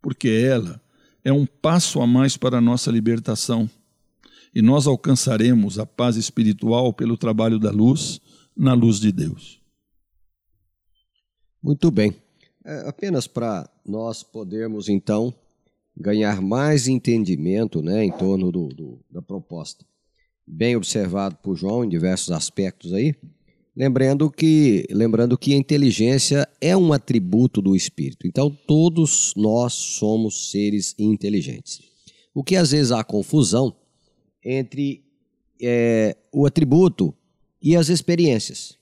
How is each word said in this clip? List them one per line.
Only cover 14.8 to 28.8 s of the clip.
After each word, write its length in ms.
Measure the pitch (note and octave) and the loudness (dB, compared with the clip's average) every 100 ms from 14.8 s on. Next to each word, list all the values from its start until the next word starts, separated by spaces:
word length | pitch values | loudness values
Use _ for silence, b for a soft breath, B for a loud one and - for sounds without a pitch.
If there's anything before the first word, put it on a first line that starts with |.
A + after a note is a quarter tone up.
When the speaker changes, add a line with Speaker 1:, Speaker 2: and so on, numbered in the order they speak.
| G2+ | -2
Speaker 2:
então, 440 | G2+ - G#2 A#2+ B2 _ _ _ _ _ - | -2 0 -2 -2 -8 _ _ _ _ _ -10
ganhar 460 | D#2+ G#2+ G#2 G2 | -4 -2 -2 -2
mais 460 | F#2+ A#2+ D3 D3 B2 | -2 -2 0 0 0
entendimento, 920 | B2+ - A2+ F#2+ D#2+ D#2+ G2+ A2+ D#2+ | -2 0 0 0 -2 -2 -2 -2 -4
né, 220 | D#2 G#2 | -2 0
em 80 | G#2 | -2
torno 400 | - F#2 F#2+ F#2 | -2 -2 0 -2
do, 180 | F2+ D#2 | -4 -8
do, 300 | C#2 D2+ A#1+ _ | -10 -18 -18 _
da 120 | D#2 | -20
proposta. 640 | - G2 - E2+ D#2 - _ _ _ _ _ _ _ | -14 -14 -14 -16 -16 -20 _ _ _ _ _ _ _
Bem 240 | - A#2 A#2+ | -2 0 0
observado 600 | F#2+ A2 F#2+ F#2+ G2 E2+ | -2 -4 -2 -4 -6 -6
por 120 | F#2+ E2+ | -8 -6
João 300 | F#2+ A#2 A#2 | -4 -2 -2
em 40 | |
diversos 420 | E2+ F2+ F#2 - | -2 -2 -2 -4
aspectos 600 | E2 - - F#2+ - F2 | -6 -6 -4 -6 -6 -6
aí. 220 | F#2+ C#3+ C#3+ - _ _ _ _ - | -2 -2 -2 -12 _ _ _ _ -2
Lembrando 500 | C3+ B2+ C3 C#3 D3+ | 0 2 2 2 0
que, 560 | - D#3+ D#3 C#3+ G2 - | 2 4 6 6 4 0
lembrando 460 | G2+ A#2 A2 A#2+ B2 | 0 2 2 2 0
que 160 | - | 0
a 20 | C#3 | 0
inteligência 880 | C3 D3 C#3 G#2 A2+ C3 - C#3+ C#3+ _ | 0 2 2 2 2 2 2 0 -2 _
é 160 | D3+ F#3 | 0 2
um 160 | F3 | 4
atributo 680 | C#3+ - A#2+ F2+ G#2+ B2+ - | 2 0 -2 2 2 2 2
do 160 | F#2+ F#2+ | 2 0
espírito. 500 | - - C#2 - F#2 | -2 -8 -8 -6 -6
Então, 220 | G#2 C#3+ C#3+ - | -2 -2 -4 0
todos 680 | D3+ | 4